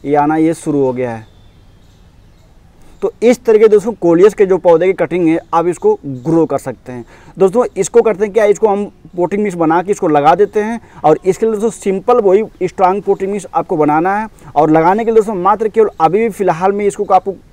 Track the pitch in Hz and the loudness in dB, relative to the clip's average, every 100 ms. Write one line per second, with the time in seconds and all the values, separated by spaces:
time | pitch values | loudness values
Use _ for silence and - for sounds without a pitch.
0 | 143 147 147 160 160 160 - 147 131 127 | -2 0 0 0 0 -2 -4 -2 -2 -2
1 | 123 113 107 _ - _ - _ _ _ | -6 -8 -16 _ -20 _ -20 _ _ _
2 | - _ _ _ _ _ _ _ - - | -20 _ _ _ _ _ _ _ -20 -8
3 | 185 - 220 240 - 214 220 208 202 208 | -8 0 0 0 2 4 6 4 0 -2
4 | 170 170 208 202 190 180 175 165 180 185 | 0 4 4 4 0 2 2 2 2 -2
5 | 160 175 170 165 - 165 170 165 208 208 | -4 -2 0 -2 -2 -2 -2 -2 -2 -2
6 | 143 127 123 165 156 139 139 107 - 123 | -6 -10 -2 0 0 -4 -8 -14 -14 -16
7 | 113 - - - 190 202 240 - 196 233 | -16 -20 -20 -2 0 0 -2 -4 0 2
8 | 220 180 214 202 208 202 220 202 202 _ | 2 -2 -2 0 0 2 0 -2 -6 _
9 | - 175 175 208 208 175 160 165 185 196 | -16 -6 -4 -2 -4 -2 0 0 0 -2
10 | 180 147 147 180 202 214 214 233 - - | 0 2 4 2 0 0 -6 -8 -14 -4
11 | 185 233 180 185 226 214 220 - 202 190 | 0 2 0 -2 -2 -2 -4 -4 -6 -4
12 | 196 247 202 190 220 - 180 - 185 196 | 0 2 4 2 0 -6 -8 0 0 0
13 | 185 196 196 202 - 165 160 135 147 151 | -2 -4 -2 -8 -6 -8 -4 -2 0 0
14 | 175 202 220 - 147 147 156 156 165 202 | -2 -4 -8 -16 -6 0 2 4 2 0
15 | 226 220 208 202 175 190 220 220 214 - | 0 -2 -2 -4 -2 0 -2 0 0 0
16 | 160 190 233 190 185 160 190 202 202 196 | 0 0 -2 -2 -2 0 -2 0 -4 -4
17 | 202 185 196 160 - | 0 0 0 -12 -16